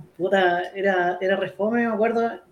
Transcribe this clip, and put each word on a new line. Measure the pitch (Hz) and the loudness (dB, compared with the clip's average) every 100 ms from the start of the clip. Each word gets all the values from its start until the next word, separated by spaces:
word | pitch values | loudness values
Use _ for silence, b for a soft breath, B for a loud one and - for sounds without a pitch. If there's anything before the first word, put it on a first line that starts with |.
| - - | -12 -6
puta, | 185 196 185 175 180 | 0 2 2 0 -4
era, | 196 196 185 180 180 | -2 0 2 0 0
era | 190 196 | 0 0
re | 180 | -2
fome, | - 214 240 233 | -2 -2 0 0
me | |
acuerdo, | 208 226 233 233 - - | 0 0 0 -2 -4 -10